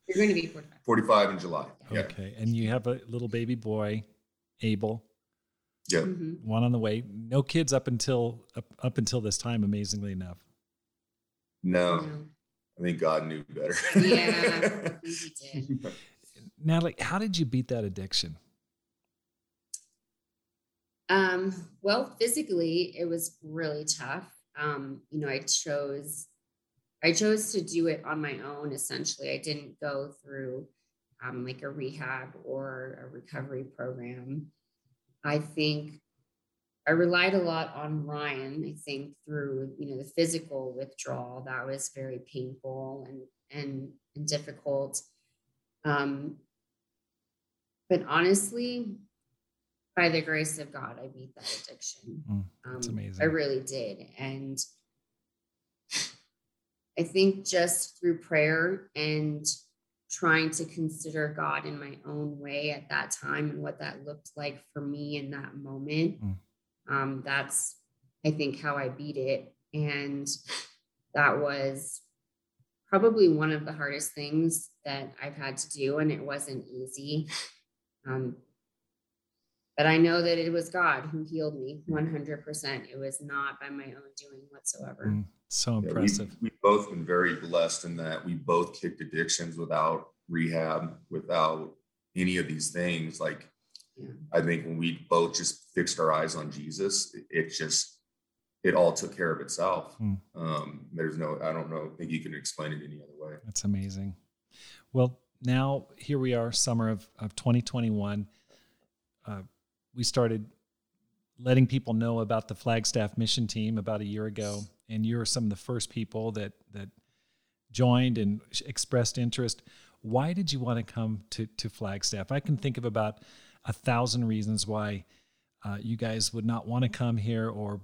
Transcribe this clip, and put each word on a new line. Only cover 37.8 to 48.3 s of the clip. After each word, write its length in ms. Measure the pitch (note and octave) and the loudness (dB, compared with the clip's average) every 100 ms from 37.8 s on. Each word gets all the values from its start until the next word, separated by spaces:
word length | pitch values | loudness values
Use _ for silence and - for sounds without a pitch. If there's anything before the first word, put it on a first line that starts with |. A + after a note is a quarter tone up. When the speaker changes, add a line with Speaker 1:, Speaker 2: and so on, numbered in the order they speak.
| D3+ D#3 D3 | -4 -4 -4
Speaker 1:
Ryan, 580 | D3 D3 C3+ C3+ D3+ C#3+ | -4 -4 -4 -6 -6 -6
I 120 | D#3 | -8
think, 280 | - C#3 C#3+ C#3+ D3 | -8 -8 -8 -14 -8
through, 480 | D3+ C#3 C3+ C3+ - | -6 -4 -4 -6 -8
you 120 | C#3+ | -8
know, 80 | C3 | -8
the 120 | C3+ - | -4 2
physical 580 | E3 E3 D#3+ C#3 C3 B2 | 2 2 -4 -6 -6 -8
withdrawal. 680 | C3+ - C3+ B2+ B2 B2+ C3 | -10 -10 -8 -6 -6 -10 -6
That 200 | B2+ C3 | -6 -4
was 240 | C3+ - | -6 -6
very 260 | C3+ C3 B2 B2 | -8 -8 -8 -10
painful 760 | C3+ B2+ C3 C3+ C3 C3+ C#3 C3 | -8 -8 -8 -10 -8 -8 -10 -12
and, 120 | C3+ C3 _ _ | -16 -18 _ _
and, 380 | C#3+ C#3 C3+ C3+ - _ D3 | -10 -8 -8 -10 -16 _ -8
and 100 | D3+ | -4
difficult. 760 | D3 D3+ C#3 D3 C#3 C#3 - - _ _ _ _ _ _ _ | -4 -4 -10 -2 -2 -2 -6 -10 _ _ _ _ _ _ _
Um, 520 | D3+ C#3+ C#3 C#3 D3 - _ _ _ _ _ _ _ _ _ _ _ _ _ _ - | 0 2 2 -2 -8 -12 _ _ _ _ _ _ _ _ _ _ _ _ _ _ 2
but 160 | F3+ - | 2 4
honestly, 920 | D#3 F3 | 4 6